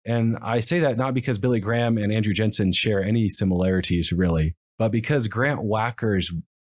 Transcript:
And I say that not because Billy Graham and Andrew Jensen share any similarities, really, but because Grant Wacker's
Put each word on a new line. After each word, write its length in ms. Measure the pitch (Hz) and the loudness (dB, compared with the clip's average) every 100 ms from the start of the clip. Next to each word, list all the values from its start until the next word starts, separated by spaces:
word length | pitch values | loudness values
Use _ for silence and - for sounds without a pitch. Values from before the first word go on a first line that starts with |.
And 340 | - 117 113 113 | -4 0 0 -2
I 180 | - 117 | -2 -2
say 180 | 113 175 | 0 0
that 160 | 151 117 | 0 0
not 160 | 131 | 0
because 260 | 127 131 107 | -2 -2 0
Billy 200 | 127 117 | 0 0
Graham 400 | 101 120 120 113 | 0 0 2 2
and 140 | 104 | 0
Andrew 200 | 110 104 | 0 0
Jensen 400 | 98 110 - 95 | 0 0 0 0
share 300 | 87 110 101 | 0 0 0
any 260 | 95 117 104 | 0 0 0
similarities, 840 | - 98 90 92 95 - 87 82 | 0 0 2 2 0 0 -2 0
really, 420 | 85 90 82 80 - _ - | 0 2 2 0 -4 _ -4
but 120 | 113 | -2
because 380 | 113 113 147 110 | 0 0 0 0
Grant 340 | 107 139 143 | 0 0 0
Wacker's 680 | 107 107 117 117 113 98 87 82 - _ _ | -2 -2 -2 -2 0 0 0 -4 -10 _ _